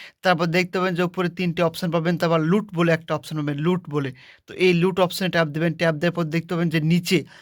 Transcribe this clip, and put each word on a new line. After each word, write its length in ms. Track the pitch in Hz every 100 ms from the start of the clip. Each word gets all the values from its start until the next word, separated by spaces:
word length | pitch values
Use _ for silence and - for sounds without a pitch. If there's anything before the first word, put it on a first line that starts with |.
| - _
তারপর 240 | 185 165 175
দেখতে 280 | 175 175 190
পাবেন 160 | 185 170
যে 80 |
উপরে 240 | 175 190 175
তিনটে 320 | 175 180 165
অপশন 260 | 165 165 175
পাবেন, 220 | 165 160 170
তারপর 220 | 170 165 156
লুট 200 | 202 208
বলে 180 | 165 170
একটা 200 | 160 - 156
অপশন 200 | - 156
পাবেন, 200 | 147 143
লুট 220 | 160 180 165
বলে। 200 | 147 135 127 - -
তো 80 | - 110
এই 160 | 185
লুট 240 | 175 185 190
অপশনে 300 | 180 - 185
ট্যাপ 180 | 175 160
দিবেন। 220 | 147 170
ট্যাপ 220 | 160 165 151
দেওয়ার 200 | 170 170
পর 80 | 160
দেখতে 260 | 165 165
পাবেন 160 | 175 170
যে 100 | 160
নিচে, 340 | 156 175 175 175 135 -